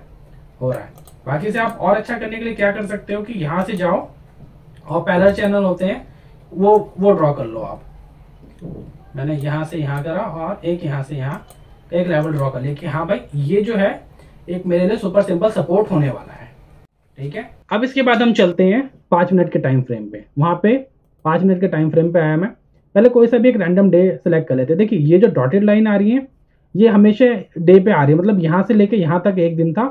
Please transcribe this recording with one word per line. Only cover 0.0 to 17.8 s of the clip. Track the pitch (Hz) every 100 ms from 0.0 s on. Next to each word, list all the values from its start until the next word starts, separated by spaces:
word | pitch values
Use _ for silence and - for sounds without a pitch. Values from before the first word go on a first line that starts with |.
| - - - - - -
हो | 127
रहा | 123
है। | - - - - 127
बाकी | 151 208
से | 226
आप | 226 -
और | - 208
अच्छा | 214 226
करने | 220 226
के |
लिए | 233
क्या | 202 202
कर | 208 196
सकते | 202 -
हो | 208
कि | 208
यहाँ | 220 151 175
से | 202 190
जाओ | 175 202 - - - - - - - - -
और | 160
पैरेलल | - 180 196
channel | 196 202 202
होते | 196 175
हैं, | 185 254 - - - - -
वो, | 180 202 214 202 -
वो | 202
ड्रॉ | 175 151
कर | 131
लो | 113 113
आप। | 101 107 - - - - - - - - 170 - - - - 139
मैंने | 143 147
यहाँ | 147 151
से | 156 170
यहाँ | 139 143
करा | 156 180
और | 214 160 165 202
एक | 165 175
यहाँ | 160 143
से | 139 147
यहाँ | 135 190 - - - - -
एक | 175 180
level | 156 160
draw | 147 135
कर | 131
लिया | 135
कि | 143 170
हाँ | 151 165
भाई, | 131 -
ये | 143 143 196
जो | 214 220
है | 202 - - - - - -
एक | 180 180
मेरे | 175 185
लिए | 233
super | 196 196
simple | 196 170 214
support | 214 143 185 214
होने | 170 139
वाला | 110 -
है। | - - - - - _ _ _ -
ठीक | 139
है, | 214 254 - _
अब | 208